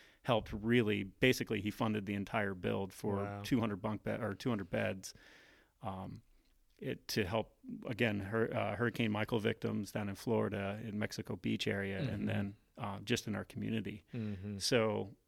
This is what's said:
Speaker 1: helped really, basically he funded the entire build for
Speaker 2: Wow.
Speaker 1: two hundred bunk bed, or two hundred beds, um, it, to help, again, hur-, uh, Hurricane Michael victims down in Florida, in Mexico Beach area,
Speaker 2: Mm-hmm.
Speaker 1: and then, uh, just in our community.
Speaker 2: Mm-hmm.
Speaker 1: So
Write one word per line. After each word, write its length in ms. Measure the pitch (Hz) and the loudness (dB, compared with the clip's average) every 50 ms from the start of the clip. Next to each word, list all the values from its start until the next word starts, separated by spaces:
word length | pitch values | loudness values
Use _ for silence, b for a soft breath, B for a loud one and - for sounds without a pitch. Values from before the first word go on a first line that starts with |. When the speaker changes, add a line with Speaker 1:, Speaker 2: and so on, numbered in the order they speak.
| b b b b - | b b b b 2
Speaker 1:
helped 300 | - 120 107 98 - - | 4 4 4 4 0 -4
really, 500 | 107 104 113 120 123 113 104 107 101 98 | -2 2 4 6 6 6 6 4 2 0
basically 560 | 95 - - - 127 123 - - - 113 104 | -2 0 4 6 6 6 6 2 0 0 0
he 100 | 98 104 | 0 0
funded 340 | 98 - 120 110 107 107 98 | 0 2 2 2 2 2 0
the 80 | 92 101 | 0 -2
entire 400 | 101 98 - - 113 104 98 98 | -2 -2 0 0 0 2 0 0
build 400 | 92 90 110 107 101 98 95 - | -2 -2 0 0 0 -2 -4 -6
for 240 | - - 107 101 98 | -6 -2 -2 0 0
Speaker 2:
Wow. 240 | 101 101 101 101 101 | 0 -2 -4 -6 -2
Speaker 1:
two 160 | 98 131 120 | 0 2 2
hundred 220 | 113 110 104 90 | 2 2 0 -2
bunk 220 | - 110 107 101 - | -2 -2 -4 -2 -2
bed, 180 | 110 107 107 117 | -2 -2 -2 -2
or 100 | 104 101 | -2 -4
two 140 | - - 123 | -2 -2 0
hundred 200 | 117 104 98 - | 0 0 -2 -2
beds, 440 | - 113 107 101 101 95 - - b b b b b b b b b b b b b _ | -2 0 0 0 -2 -4 -8 -12 b b b b b b b b b b b b b _
um, 400 | - 107 95 92 92 92 104 110 - _ _ _ _ _ _ _ _ _ _ - | -8 -6 -6 -6 -6 -8 -10 -12 -16 _ _ _ _ _ _ _ _ _ _ -10
it, 280 | - 131 123 - - - | -8 -6 -6 -6 -8 -4
to 160 | - - 104 | -2 -2 0
help, 280 | 90 113 110 113 - - _ - - - - - - | 0 0 -2 -2 -4 -8 _ -14 -12 -10 -8 -6 -4
again, 320 | 117 101 120 113 104 101 | 0 2 2 2 2 0
hur-, 340 | 95 98 113 113 113 - - | -2 0 0 2 2 2 2
uh, 220 | 110 104 104 104 | 0 0 0 0
Hurricane 360 | 98 120 117 107 - 117 110 | 0 0 0 2 2 0 2
Michael 280 | 104 107 107 - - 113 | 2 0 0 2 2 2
victims 520 | 101 110 110 - - 113 110 107 101 - | 2 2 0 0 0 -2 0 -2 -2 -2
down 180 | - 107 107 101 | -4 -4 -2 -4
in 60 | 95 | -4
Florida, 640 | - - 127 113 110 110 107 101 101 98 98 101 107 113 113 | -4 0 2 2 2 2 2 0 0 -2 -2 -4 -4 -6 -6
in 120 | 101 104 | -4 -2
Mexico 360 | 107 104 - - 110 - 110 | -2 -2 -4 -6 -6 -6 -6
Beach 320 | 92 - 113 113 107 - 107 | -4 -2 0 0 0 0 0
area, 320 | 104 98 98 98 98 95 | 0 0 0 -2 -2 -2
Speaker 2:
Mm-hmm. 140 | 151 127 101 | -2 -2 -2
Speaker 1:
and 160 | 104 101 104 | -2 -2 0
then, 240 | 104 104 101 101 101 - _ _ _ - | 0 0 -2 -2 -4 -10 _ _ _ -8
uh, 220 | 110 104 98 104 104 | -6 -6 -6 -6 -2
just 220 | 107 120 113 - 117 | 0 0 0 0 0
in 80 | 104 | -4
our 80 | 98 101 | -4 -4
community. 580 | - - 107 104 110 113 110 101 104 104 104 - _ - | -6 -6 -4 -2 -2 -2 -2 -2 -4 -8 -10 -10 _ -6
Speaker 2:
Mm-hmm. 420 | 120 110 104 101 90 98 104 104 98 | -6 -4 -4 -4 -6 -6 -6 -6 -4
Speaker 1:
So 560 | 95 - 139 120 110 110 104 104 101 98 - - _ | 0 4 4 6 6 4 2 0 -2 -4 -8 -14 _